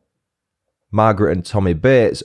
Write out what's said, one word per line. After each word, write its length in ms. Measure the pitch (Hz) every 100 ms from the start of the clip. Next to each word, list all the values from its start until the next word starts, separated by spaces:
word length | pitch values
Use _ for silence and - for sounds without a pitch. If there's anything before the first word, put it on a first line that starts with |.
| _ _ _ _ _ _ _ _ _
Margaret 420 | 101 110 98 101
and 120 | 90 87
Tommy 280 | 107 95
Bates 500 | 80 123 131 110 -